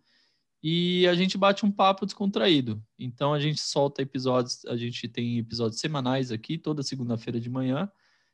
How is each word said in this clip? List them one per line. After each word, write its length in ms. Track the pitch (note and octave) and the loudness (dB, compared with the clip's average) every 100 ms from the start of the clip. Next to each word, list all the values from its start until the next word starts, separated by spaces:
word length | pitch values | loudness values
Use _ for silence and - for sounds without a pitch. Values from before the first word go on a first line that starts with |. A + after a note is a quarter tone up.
| _ _ _ _ _ _ | _ _ _ _ _ _
e 440 | D#3 E3+ F3 F3+ F3+ | -2 0 2 4 4
a 80 | F3 | 4
gente 220 | F#3+ G3 | 2 4
bate 280 | G3 G3+ G3+ | 2 4 2
um 60 | |
papo 340 | G3+ G3 G3 G3 | 4 4 4 -2
descontraído. 760 | - G3+ G#3 G#3+ D3 A#2 G#2+ - - | -2 -2 2 4 4 2 -6 -10 -12
Então, 360 | B2+ A#2+ C#3+ | -10 -2 0
a 60 | D3 | 0
gente 180 | D3 D3 | 0 -2
solta 420 | - D3+ C#3+ C#3+ | -2 0 0 0
episódios, 640 | C#3 C3+ B2+ B2+ B2 - - | -4 -2 2 2 0 -6 -6
a 120 | A#2+ | -4
gente 280 | A#2+ A#2 A#2 | -4 -6 -8
tem 280 | A#2 A#2+ A#2+ | -4 -2 -2
episódios 440 | A2+ A#2 A2+ A2 | -2 -2 -2 -2
semanais 500 | D#3+ D3 B2+ C3+ B2+ | -4 -2 0 0 -2
aqui, 260 | A2+ - E3 | -6 -6 -6
toda 240 | D#3 D3+ | -4 -4
segunda-feira 600 | C3+ C3 A#2+ A2+ A#2+ A#2 | -4 -4 -4 -4 -4 -6
de 80 | A#2+ | -4
manhã, 420 | B2+ C3 C3+ G3+ _ _ _ _ | -4 -2 -2 -4 _ _ _ _